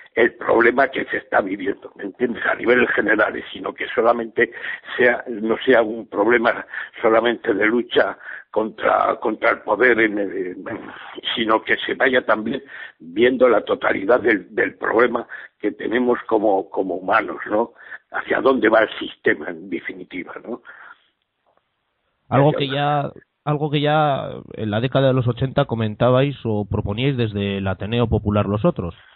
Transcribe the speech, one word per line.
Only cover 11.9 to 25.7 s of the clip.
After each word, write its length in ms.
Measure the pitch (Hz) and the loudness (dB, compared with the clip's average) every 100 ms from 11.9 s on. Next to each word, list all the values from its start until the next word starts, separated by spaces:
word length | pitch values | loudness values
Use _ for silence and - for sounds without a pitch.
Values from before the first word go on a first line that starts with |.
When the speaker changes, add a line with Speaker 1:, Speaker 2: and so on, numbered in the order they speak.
| 110 | 0
Speaker 1:
vaya 300 | 131 127 123 | 2 2 2
también 380 | 110 110 131 - - - - | 0 -2 -6 -8 -16 -18 -18
viendo 520 | - 87 120 131 127 | -8 2 4 6 4
la 100 | 104 - | 4 2
totalidad 560 | 101 - 107 98 120 | -2 0 0 2 2
del, 340 | 107 104 90 107 | 4 0 -2 -4
del 200 | 104 - | -4 -4
problema 500 | - 107 120 117 110 - - _ | -2 2 2 0 -6 -14 -18 _
que 140 | 104 | -6
tenemos 440 | 101 104 113 123 117 - | -6 -2 0 0 0 0
como, 420 | 110 104 95 95 | 0 2 0 -2
como 260 | - 95 90 | -4 -4 -4
humanos, 460 | 92 110 101 78 - | 0 0 0 -6 -4
¿no? 260 | 104 117 - - - _ | -2 -2 -6 -20 -20 _
Hacia 280 | - - - | -10 -4 0
dónde 300 | 131 135 107 | 2 2 4
va 140 | 113 | 4
el 140 | 110 - | 2 -2
sistema, 520 | 98 - - 95 78 | -12 -4 -2 -2 -4
en 200 | 85 95 | -12 -10
definitiva, 640 | 85 - 92 - 92 82 - | -10 -10 -14 -12 -12 -12 -14
¿no? 200 | 101 120 - - - - _ _ _ _ _ _ _ _ _ _ _ _ - | -12 -14 -14 -20 -20 -20 _ _ _ _ _ _ _ _ _ _ _ _ -2
Speaker 2:
Algo 220 | 117 139 | 4 4
Speaker 1:
Hacia 80 | 156 | 4
Speaker 2:
que 100 | 139 | -2
ya, 420 | 135 147 147 - - - _ | -2 0 0 -2 -8 -20 _
algo 260 | - 151 151 | -4 -2 -2
que 120 | 147 | 0
ya 480 | 147 156 151 135 101 65 - | 2 2 2 0 -4 -10 -12
en 180 | - 107 | -8 -4
la 80 | 104 | -2
década 300 | 127 139 135 | 0 2 4
de 40 | |
los 140 | 131 120 | 4 0
ochenta 380 | 117 135 123 | 0 -2 0
comentabais 720 | 143 | 0